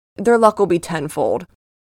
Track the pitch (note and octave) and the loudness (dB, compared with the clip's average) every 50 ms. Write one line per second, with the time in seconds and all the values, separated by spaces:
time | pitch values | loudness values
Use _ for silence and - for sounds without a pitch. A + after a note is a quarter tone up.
0 | _ _ _ - G3+ A#3 A#3+ A3+ A3+ G#3+ G#3+ - G3+ F3+ F3 E3+ - - E3+ D#3 | _ _ _ -4 0 2 2 4 4 4 2 2 0 0 0 -2 -4 -4 -8 -8
1 | D3 D#3 - D#3 B2+ G#2+ G2 A#2+ F3+ - _ _ _ _ _ _ _ | -8 -8 -6 -4 -4 -2 -2 -4 -6 -10 _ _ _ _ _ _ _